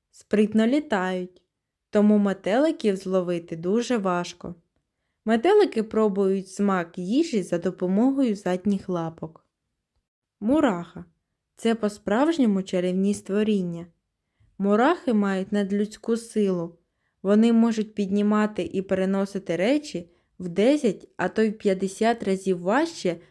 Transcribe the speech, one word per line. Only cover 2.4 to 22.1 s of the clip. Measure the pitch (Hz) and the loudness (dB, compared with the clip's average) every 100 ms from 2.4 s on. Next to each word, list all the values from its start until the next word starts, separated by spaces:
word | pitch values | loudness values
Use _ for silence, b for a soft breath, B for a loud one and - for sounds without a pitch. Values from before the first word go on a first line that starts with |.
| 175 226 320 320 220 190 | -2 2 2 0 -2 -2
зловити | 190 185 180 175 170 165 | -2 -2 0 -4 -6 -6
дуже | 175 220 233 240 | -2 -2 0 -2
важко. | 190 175 175 - - 170 _ _ _ _ _ _ | 0 -2 -4 -10 -16 -16 _ _ _ _ _ _
Метелики | 214 226 339 415 339 226 | -2 2 4 4 4 0
пробують | 214 214 214 196 196 196 185 | -2 0 2 2 0 0 -4
смак | - 202 190 170 185 | -2 0 0 -2 -8
їжі | 180 254 330 220 | -2 0 0 -2
за | 175 175 | -2 -2
допомогою | 185 180 180 190 262 277 254 202 | -4 -4 0 2 2 2 0 -2
задніх | 180 185 208 196 - | -4 -2 0 -2 -2
лапок. | 175 165 165 160 - _ _ _ _ _ _ _ _ _ _ | -4 -6 -8 -14 -14 _ _ _ _ _ _ _ _ _ _
Мураха. | 208 302 285 175 175 170 - _ _ _ _ - | 0 2 2 0 -8 -16 -20 _ _ _ _ -4
Це | 226 | -2
по-справжньому | 226 208 208 - 214 302 330 233 190 | 0 -4 -4 -2 2 2 2 2 2
чарівні | 190 185 180 185 196 | -2 -2 0 0 0
створіння. | 202 - 202 214 202 180 170 175 _ _ _ _ _ _ - | -2 -2 0 0 0 -2 -8 -14 _ _ _ _ _ _ -4
Мурахи | 196 208 269 359 - | 2 4 4 2 0
мають | 214 202 190 190 | 0 0 -2 -2
надлюдську | 208 196 202 208 - - 226 | -2 0 -2 -4 -6 -4 -4
силу. | 226 214 196 180 170 - _ _ _ _ | -4 -2 0 0 -6 -12 _ _ _ _
Вони | 185 214 226 | 2 4 6
можуть | 226 233 220 214 | 4 4 0 -4
піднімати | - 190 202 208 214 214 214 175 | -6 -2 0 2 2 0 -4 -6
і | 190 | -6
переносити | 185 185 190 196 196 190 - 165 | -2 -2 0 -2 -2 -6 -6 -2
речі | 202 294 294 180 - b b - | 0 0 -2 -10 -12 b b -14
в | 180 | -6
десять, | 170 233 294 247 175 - - | 0 2 2 0 -2 -10 -6
а | 185 | -4
то | 220 | 0
й | 220 | -2
в | 220 | 0
п'ятдесят | 208 185 196 - 220 | -2 0 -4 -2 -2